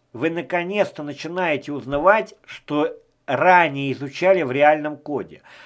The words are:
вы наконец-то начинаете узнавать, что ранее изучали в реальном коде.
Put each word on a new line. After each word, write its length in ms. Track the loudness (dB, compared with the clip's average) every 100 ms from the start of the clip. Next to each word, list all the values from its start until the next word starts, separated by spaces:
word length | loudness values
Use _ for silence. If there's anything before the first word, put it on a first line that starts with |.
| _
вы 160 | -6 -4
наконец-то 760 | -4 -4 -4 -2 0 -2 -4
начинаете 720 | -12 -10 -8 -4 -2 -2 -4
узнавать, 600 | -10 -6 0 4 2 0 -12 -20
что 500 | -18 -6 -2 -2 -6 _ _ -6
ранее 640 | 0 6 6 4 0 -4
изучали 500 | -4 -8 -2 2 2
в 80 | 2
реальном 440 | 2 4 4 0 -10
коде. 460 | -8 -8 -8 -14 _ -20